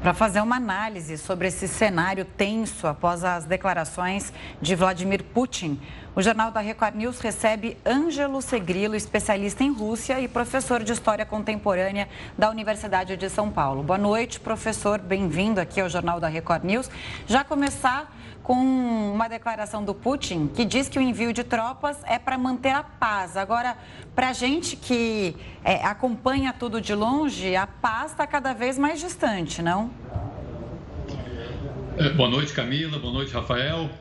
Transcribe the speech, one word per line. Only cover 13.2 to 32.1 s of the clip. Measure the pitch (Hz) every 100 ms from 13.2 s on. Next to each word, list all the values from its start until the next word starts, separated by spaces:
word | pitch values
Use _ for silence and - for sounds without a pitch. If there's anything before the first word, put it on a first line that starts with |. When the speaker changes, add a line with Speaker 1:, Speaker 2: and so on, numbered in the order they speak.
| 190
Speaker 1:
São | 196 208
Paulo. | 202 143 139
Boa | 147 185
noite, | 202 220 247 -
professor. | - 220 226 214 208 208
Bem-vindo | 185 190 185 151 208 208
aqui | 165 -
ao | 185
Jornal | 170 170 170
da | 160
Record | 160 165 165 180
News. | 220 262 - - - -
Já | 240
começar | 285 294 277 - 269 262 302 - - -
com | -
uma | 254 262 262 247 226 208 202 226
declaração | 226 233 220 208 214
do | 202 202
Putin, | 233 277 - 175 147
que | 143 220
diz | 247 269
que | 277
o |
envio | 254 196 233
de | 226
tropas | 233 240 233 254 285 285 -
é | 233
pra | 247 262
manter | 254 247 269 269
a |
paz. | 302 - 233 208 180 185
Agora, | 196 233 247 226 - - -
pra | - 254
gente | 247 247 311 330 -
que, | - 247 226 220 185 - - -
é, | - 190
acompanha | 185 208 262 226 262 269 269
tudo | 262 240 220
de | 202
longe, | 208 220 285 302 190 185 185
a | 196
paz | - 240 220 302
tá | - 294
cada | 294 269
vez | 226 247 269
mais | 285 320
distante, | 349 - 262 196 170 -
não? | 170 185 233 - - - - - - 156 - - - - - 139 - 123 117 - - - - -
Speaker 2:
É, |
boa | 147